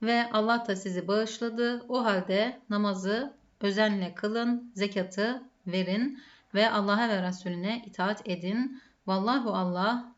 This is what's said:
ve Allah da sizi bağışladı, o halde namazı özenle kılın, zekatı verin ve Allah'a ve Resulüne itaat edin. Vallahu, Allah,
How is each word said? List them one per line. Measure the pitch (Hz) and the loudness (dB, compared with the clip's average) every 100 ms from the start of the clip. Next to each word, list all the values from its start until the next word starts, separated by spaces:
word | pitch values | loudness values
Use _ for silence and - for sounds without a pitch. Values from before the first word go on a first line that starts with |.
ve | 220 233 240 | 2 2 2
Allah | 214 220 233 233 | 2 2 2 0
da | 190 | -4
sizi | 190 180 175 | -2 -4 0
bağışladı, | 208 220 - 233 226 240 240 233 | 2 0 -2 -4 0 -2 -2 -2
o | 254 | 0
halde | 233 190 185 190 233 254 - | 2 2 2 2 2 -2 -4
namazı | 208 202 185 185 220 277 - _ - | 0 0 0 0 -2 -2 -10 _ -4
özenle | 202 196 214 202 180 | -2 2 2 2 -2
kılın, | 180 208 226 240 240 - | -4 -2 0 0 -2 -4
zekatı | 190 202 196 185 - 220 254 - _ 185 | -4 -2 0 -2 -2 -2 -2 -8 _ -4
verin | 185 180 208 269 269 - - _ | -2 0 0 0 -4 -16 -20 _
ve | 196 226 | 2 4
Allah'a | 214 202 208 233 | 4 2 2 2
ve | 196 | 2
Resulüne | 180 185 180 175 190 233 226 | 0 -2 -4 -4 -2 -4 -8
itaat | - 185 208 - | -2 -2 -2 -4
edin. | 175 175 220 262 - - _ - | -4 -2 -2 -2 -6 -18 _ -2
Vallahu, | 190 208 269 233 | 0 2 0 0
Allah, | 190 180 180 202 240 - | 0 0 0 0 0 -4